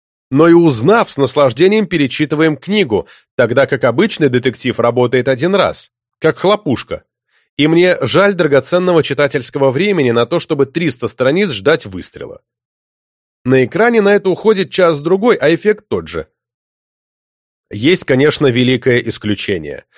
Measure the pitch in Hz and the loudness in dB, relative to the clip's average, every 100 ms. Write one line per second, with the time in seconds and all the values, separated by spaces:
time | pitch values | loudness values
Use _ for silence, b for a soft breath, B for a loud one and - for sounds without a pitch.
0 | _ _ _ 135 170 170 170 117 135 226 | _ _ _ 2 6 6 4 2 2 2
1 | 202 - 135 147 135 120 185 214 196 165 | 0 -2 -2 2 0 2 2 2 0 -2
2 | 135 - 151 151 160 147 - 214 151 101 | -2 -2 -4 0 0 -2 -4 -2 0 -2
3 | b b _ - 117 123 135 135 131 123 | b b _ -2 0 0 -2 0 0 0
4 | 175 - 147 123 127 - 127 110 120 123 | -2 0 0 0 -2 -4 -6 -2 -2 0
5 | 123 127 131 127 165 196 113 - - _ | 0 0 -2 -2 0 0 0 -4 -14 _
6 | _ _ 160 - 185 208 160 113 - - | _ _ -2 0 0 0 -2 -4 -6 -14
7 | _ _ _ _ _ - 151 165 180 - | _ _ _ _ _ -2 2 4 2 2
8 | 131 143 202 180 160 139 127 180 185 170 | 0 2 2 2 2 2 2 -2 2 0
9 | 139 139 143 143 120 143 135 131 202 185 | 0 -2 -2 -2 -6 -2 0 0 0 0
10 | 127 117 117 170 - 147 131 170 170 - | 2 2 0 -2 -2 -2 -2 -2 -4 -4
11 | 117 - 131 170 208 110 104 160 104 92 | -6 -2 -2 0 -2 -2 -2 -2 -4 -12
12 | - - - - _ _ _ _ _ _ | -14 -14 -16 -18 _ _ _ _ _ _
13 | _ _ _ _ 127 131 120 175 233 233 | _ _ _ _ -2 0 0 0 0 2
14 | 196 202 190 170 214 196 185 - 175 147 | 2 2 0 0 0 0 -2 0 0 0
15 | 156 190 240 196 147 165 208 208 - 98 | -2 0 0 0 0 0 0 -4 -4 -8
16 | 80 82 - _ _ _ _ _ _ _ | -6 -10 -12 _ _ _ _ _ _ _
17 | _ _ _ _ _ _ - 104 135 180 | _ _ _ _ _ _ -14 -2 0 0
18 | - 131 147 - 143 120 123 127 131 120 | 2 2 2 2 0 2 0 0 0 0
19 | 113 - 104 101 - 92 73 67 - | -2 -6 -4 -4 -4 -6 -8 -14 -18